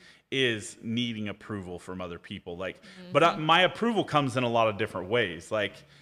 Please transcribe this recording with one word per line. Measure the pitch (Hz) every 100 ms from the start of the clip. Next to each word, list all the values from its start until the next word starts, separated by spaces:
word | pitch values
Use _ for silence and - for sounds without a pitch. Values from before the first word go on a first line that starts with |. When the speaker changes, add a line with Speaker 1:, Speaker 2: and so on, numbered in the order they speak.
| - _ _
Speaker 1:
is | 135 127 110 - -
needing | 113 113 120 110 104
approval | 98 - 104 90 87
from | - 92
other | 90 85
people. | - 98 - 87
Like, | 92 - - - -
but | 143
I, | 165
Speaker 2:
Mm-hmm. | 160
Speaker 1:
my | 156 165
approval | 185 - 226 214
comes | 147 147 135 120
in |
a | 123
lot | 117 110
of | 101
different | 110 95 90
ways. | 120 101 82 -
Like, | 110 101 - - -